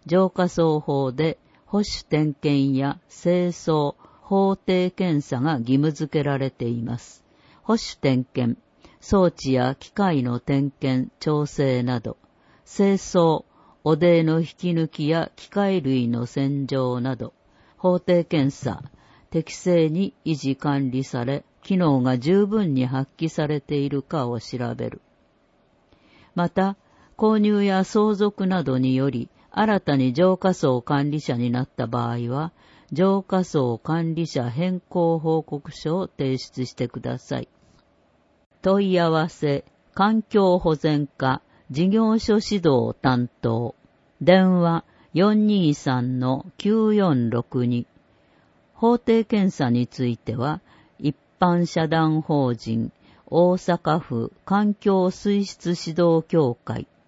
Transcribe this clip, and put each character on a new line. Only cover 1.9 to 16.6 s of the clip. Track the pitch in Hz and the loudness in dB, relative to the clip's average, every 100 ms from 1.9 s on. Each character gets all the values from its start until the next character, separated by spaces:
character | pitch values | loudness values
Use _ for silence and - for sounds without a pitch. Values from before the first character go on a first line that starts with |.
| - - | -8 -2
点 | 151 151 | 0 0
検 | 139 151 139 139 135 | -2 0 2 2 0
や | 139 - _ | -2 -6 _
清 | - 175 180 175 | -6 0 0 0
掃、 | 165 - 156 143 - - _ | -4 -2 0 -2 -6 -16 _
法 | - 196 196 | -2 0 2
定 | 196 - 185 180 | 0 0 0 0
検 | - 185 147 | -2 -2 -2
査 | - 123 | -2 -2
が | 151 139 | -2 -2
義 | 117 | 0
務 | 135 151 | 2 2
付 | 147 151 156 | -2 -4 -2
け | |
ら | 143 135 | -2 -2
れ | 135 | -4
て | - 117 | -4 -6
い | 117 | -4
ま | 113 120 | -6 -8
す。 | - - _ _ _ _ | -12 -20 _ _ _ _
保 | - | -2
守 | 226 - - | -2 -4 -4
点 | 139 127 | 0 0
検、 | 123 - 120 - _ _ - _ | -2 -4 -4 -4 _ _ -20 _
装 | - 196 | -2 2
置 | 175 - 143 | 2 0 -2
や | 127 127 | 0 0
機 | 135 - | -4 -8
械 | - 196 147 | -2 0 0
の | 123 120 | -2 -4
点 | - 139 139 | -2 0 -2
検、 | - 135 127 - - | -4 -2 -2 -4 -6
調 | 160 151 143 | -2 -2 -2
整 | - 135 123 | -2 0 0
な | 123 120 | -2 -4
ど、 | 113 - _ _ _ _ | -6 -12 _ _ _ _
清 | _ - 196 | _ 0 2
掃、 | 196 - 185 165 151 - _ _ _ | 0 0 2 2 2 -4 _ _ _
汚 | 151 156 | 0 2
泥 | 175 170 | 4 4
の | 160 160 | 4 2
引 | 165 | -2
き | - 180 | -4 -2
抜 | 165 160 | -2 -2
き | - 147 | -2 -2
や | 165 - - | -2 -4 -10
機 | - | -8
械 | 202 196 190 | -2 0 0
類 | 135 131 117 | 0 0 0
の | 117 123 | -2 -4
洗 | 143 139 143 | -4 -2 -2